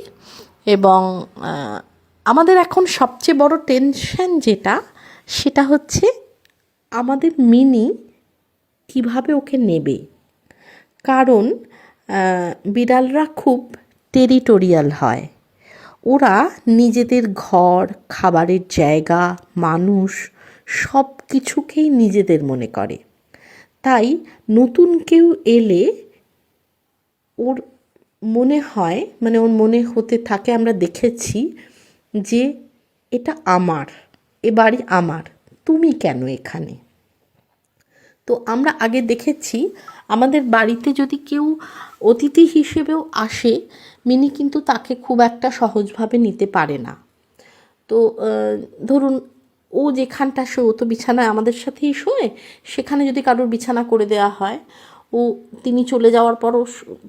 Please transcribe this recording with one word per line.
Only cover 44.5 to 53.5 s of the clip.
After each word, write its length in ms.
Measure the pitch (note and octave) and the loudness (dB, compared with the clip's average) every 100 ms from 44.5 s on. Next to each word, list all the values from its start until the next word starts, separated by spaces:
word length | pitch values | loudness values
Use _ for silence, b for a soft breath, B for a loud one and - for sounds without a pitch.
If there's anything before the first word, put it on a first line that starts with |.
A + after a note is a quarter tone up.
| D4 | -4
তাকে 340 | D4 A#3 - B3+ | -2 -4 -4 -10
খুব 260 | - A#3+ | -2 2
একটা 300 | A#3 A#3 C4 | 2 0 -6
সহজভাবে 640 | - A3 A3 G3+ - A3+ A#3+ | -2 -2 -2 -4 -6 -2 0
নিতে 280 | A3+ - G3 | 0 -2 -4
পারে 320 | F#3 D3+ C#3+ | -2 -4 -6
না। 180 | A#2+ C3+ _ _ _ _ b b b b - | -10 -18 _ _ _ _ b b b b -4
তো, 200 | A3+ A3+ | 0 0
আহ, 800 | A3+ A3 G#3+ G#3+ G#3+ - - A#3 | 0 -4 -2 -2 -4 -8 -10 -2
ধরুন, 340 | C#4 C4+ C4 - _ _ _ _ | 0 0 -2 -6 _ _ _ _
ও 200 | G#3 D4 | -2 -2
যেখানটা 540 | C4 B3+ - C#4 C4+ B3 | -2 -4 -4 -6 -4 -6
শোয়, 220 | - A#3 | -2 0
ও 40 | |
তো 140 | A3 A#3 | 0 -2
বিছানায় 420 | A3+ - B3 A3+ | -4 -2 0 0
আমাদের 260 | A3 A#3 | 0 -2
সাথেই 400 | A#3 - - D4 | -4 -8 -6 -4
শোয়, 360 | C#4 - C5+ B3+ - B B | -4 -4 -2 -4 -6 B B
সেখানে 440 | - - - C#4+ C#4 | -16 -10 -4 -2 -2
যদি 140 | C4 | -2
কারোর 260 | C4 A#3+ | 0 0
বিছানা 360 | B3 | 0